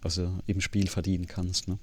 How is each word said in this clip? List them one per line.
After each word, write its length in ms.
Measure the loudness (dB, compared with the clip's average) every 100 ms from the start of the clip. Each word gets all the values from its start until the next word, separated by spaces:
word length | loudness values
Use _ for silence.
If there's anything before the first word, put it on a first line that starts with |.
also 300 | -2 0 0 -2 0
im 140 | 0
Spiel 260 | 2 2 2
verdienen 400 | 2 2 0 0
kannst, 400 | -2 -2 -2 -2
ne? 100 | -4